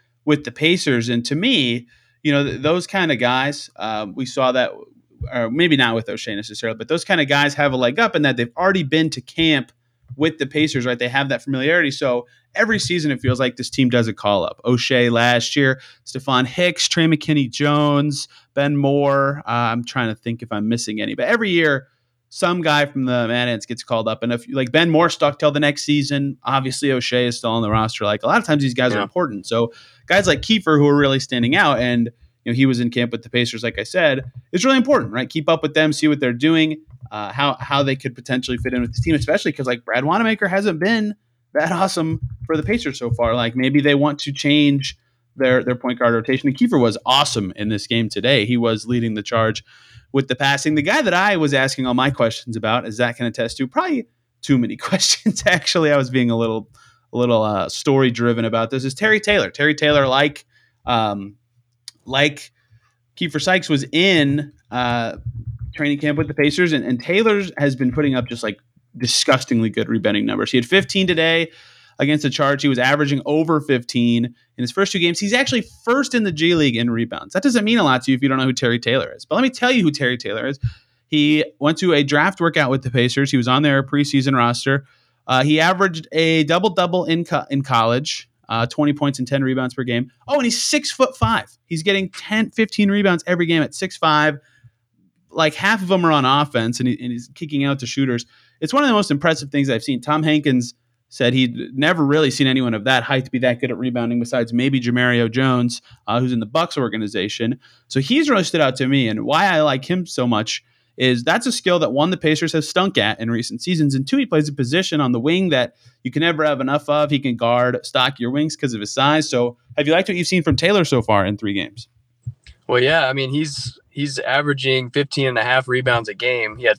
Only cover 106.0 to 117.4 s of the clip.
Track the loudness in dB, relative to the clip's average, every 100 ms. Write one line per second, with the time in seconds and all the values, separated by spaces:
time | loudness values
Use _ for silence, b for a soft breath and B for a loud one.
106 | -2 0 0 -2 -2 -2 -2 -2 -2 -2
107 | -4 -2 -4 -2 -4 -4 b b b -2
108 | 0 2 2 2 2 2 2 2 0 2
109 | 2 -2 0 2 2 2 2 0 -2 -4
110 | -4 -2 0 0 -2 -8 _ _ _ -2
111 | 0 0 0 0 -2 -2 0 0 0 0
112 | 0 0 0 0 -2 -2 -2 -2 0 0
113 | 0 0 -2 -4 -4 -8 -4 0 2 0
114 | 0 -2 0 0 0 -2 -2 -2 0 -2
115 | 0 0 0 0 2 0 0 _ b b
116 | -6 -2 0 2 0 0 0 -2 0 0
117 | 2 0 -2 -2